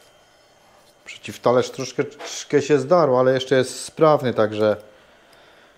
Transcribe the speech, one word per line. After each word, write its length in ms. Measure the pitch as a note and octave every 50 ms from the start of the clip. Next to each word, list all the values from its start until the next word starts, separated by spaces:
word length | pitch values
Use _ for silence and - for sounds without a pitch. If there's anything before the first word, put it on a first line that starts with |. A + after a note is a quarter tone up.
| _ _ _ _ _ _ _ _ _ _ _ _ _ _ _ _ _ _ _ _ _
Przeciwtalerz 640 | - - - - - G#2 - - B2 A#2+ B2+ A#2 -
troszkę, 340 | - - C3 - - - C3+
troszkę 580 | - - - - - - - - - D3 C#3+
się 180 | C#3+ - D3 C3+
zdarł, 380 | B2+ C#3 F3+ F3 D#3 C3 B2
ale 160 | B2+ B2+ C3 C3+
jeszcze 220 | B2+ B2+ - C#3
jest 240 | C3 B2 B2+ - -
sprawny, 540 | - - - - D#3+ D#3 D3 C3+ A#2+ A#2 A2+
także 440 | A#2 G#2+ G#2+ G#2+ G#2+ G#2+ G#2+ G2+ G2+ - - - _ _ _ _ _ _ _ _ _ _ _ _ _ _ _ _